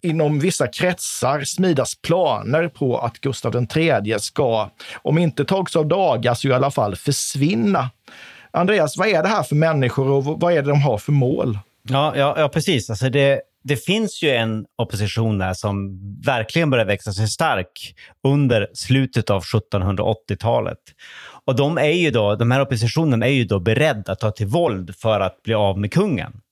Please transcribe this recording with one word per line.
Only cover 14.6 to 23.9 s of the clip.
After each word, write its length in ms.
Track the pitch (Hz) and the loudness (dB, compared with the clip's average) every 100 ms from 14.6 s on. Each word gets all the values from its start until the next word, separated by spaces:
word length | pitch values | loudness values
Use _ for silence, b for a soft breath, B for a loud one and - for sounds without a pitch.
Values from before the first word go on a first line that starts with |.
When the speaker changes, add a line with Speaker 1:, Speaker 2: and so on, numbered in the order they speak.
| - - | -8 -6
Speaker 2:
opposition 600 | 117 101 101 - 113 104 | -4 -2 -2 0 0 0
där 160 | 92 | -2
som 440 | 92 104 98 98 92 98 101 | -2 -4 -4 -6 -10 -14 -6
verkligen 460 | 123 123 110 165 160 | -2 -2 0 0 2
börjar 140 | 131 | 2
växa 280 | 101 98 - | 2 0 -2
sig 160 | 95 110 | -2 -2
stark 680 | - 160 110 90 - - B B B | 0 0 0 -4 -12 -18 B B B
under 440 | 135 143 135 117 101 | 0 2 4 2 0
slutet 560 | - - 131 131 - - | -8 0 2 2 -2 0
av 140 | 98 | -2
sjuttonhundraåttiotalet. 1300 | - 110 - 101 95 95 - 110 - 95 113 120 - - - _ B B B B | 0 -2 0 -2 -2 -2 -2 -4 -6 -4 -2 -2 -2 -8 -18 _ B B B B
Och 120 | - 131 | -2 0
de 220 | 143 165 | 2 2
är 120 | 147 | 2
ju 200 | 175 165 | 2 2
då, 240 | 120 104 | 2 0
de 160 | 107 117 | 2 2
här 100 | 127 | 2
oppositionen 640 | 139 120 117 151 160 120 | 2 0 0 0 2 2
är 60 | 113 | 2
ju 160 | 139 | 0
då 160 | 104 98 | 0 0
beredd 480 | 87 117 156 | 2 2 2